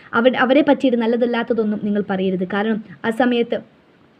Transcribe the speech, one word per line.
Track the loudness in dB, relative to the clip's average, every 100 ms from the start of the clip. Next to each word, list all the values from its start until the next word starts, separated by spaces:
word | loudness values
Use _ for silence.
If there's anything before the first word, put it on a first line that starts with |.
| -6
അവ-, | 2 2 2
അവരെ | 2 4 4
പറ്റിയിട്ട് | 2 2 0
നല്ലതല്ലാത്തതൊന്നും | 0 0 0 -2 -2 -2 -2 -2
നിങ്ങൾ | -2 -4 -2
പറയരുത്. | -2 -2 -2
കാരണം | -4 -2 -2 -4 -6 -10
ആ | -6
സമയത്ത് | 0 0 0 -2 -4 -8 _ _ _ _ -4